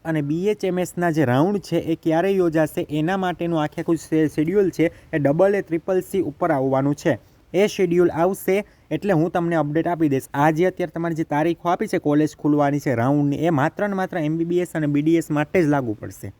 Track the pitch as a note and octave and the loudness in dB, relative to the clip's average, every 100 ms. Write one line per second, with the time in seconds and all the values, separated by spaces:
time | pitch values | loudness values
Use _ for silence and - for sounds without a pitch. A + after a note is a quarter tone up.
0 | E3 D#3 C#3+ E3 G3+ G#3 F#3 F3+ F3 F3 | -4 -2 -2 -2 -2 -2 -2 -2 -4 -2
1 | F3 D#3 B2+ B2+ F3+ G3+ - E3+ - E3 | 0 2 2 2 2 0 -2 -4 -2 -4
2 | E3 D#3+ F#3+ F#3+ F3 D#3+ D#3 F#3 D#3 D3+ | 0 0 2 2 2 2 0 -2 -4 -2
3 | D#3+ F#3+ F3+ E3 E3+ D#3+ D3+ - E3 D#3+ | -2 -2 -2 -4 -2 -2 -2 -4 -4 -4
4 | - D#3 D3+ D#3 D#3 G3+ F#3 - E3 - | 0 0 0 0 0 2 0 0 -2 -2
5 | - D#3 C#3 D#3+ G3 G3+ - E3 - F#3 | -6 0 2 4 2 2 -2 -4 -2 -2
6 | - G3 D3+ - F3 C#3 C3 C3 C#3+ C#3+ | -2 -4 -4 -2 0 0 2 2 0 0
7 | E3 A#2 - _ - E3+ G#3+ - F3+ F3 | 0 -2 -6 _ -4 0 2 2 0 2
8 | F3 D#3 F3+ G3 - G3 G3+ _ - D#3 | 2 2 0 0 -2 -2 -2 _ -8 -4
9 | G3+ D#3+ F3 F3+ E3+ E3 D3 D#3+ E3 E3 | 0 0 2 0 0 0 0 0 -2 0
10 | D#3 C3+ - C#3+ D#3 D#3 F#3 F3+ E3 E3 | 0 0 -2 0 2 4 0 0 -6 -4
11 | E3+ D#3+ D#3+ D3 E3+ E3 F3 F#3 A3 F3+ | -4 -4 -2 0 0 -2 -2 -2 -2 -2
12 | D3 D3 D#3 - D3 D3 C#3+ C#3+ D3+ A#2 | 0 2 0 0 0 2 2 0 -2 0
13 | B2+ D3 C#3+ C#3+ E3 C#3+ D#3 - G#3 F#3+ | 2 2 0 0 0 2 0 -2 -4 -4
14 | F#3 F3+ D3+ E3 E3+ F3 F3 E3 D3 C#3+ | -4 -4 -4 -2 -2 -2 -2 -2 0 0
15 | D3+ E3 D#3 D3+ D3 F#3+ D3 C#3+ A#2 G#2+ | 2 2 2 -2 0 0 2 0 -2 -6
16 | G2 - G2+ | -10 -14 -16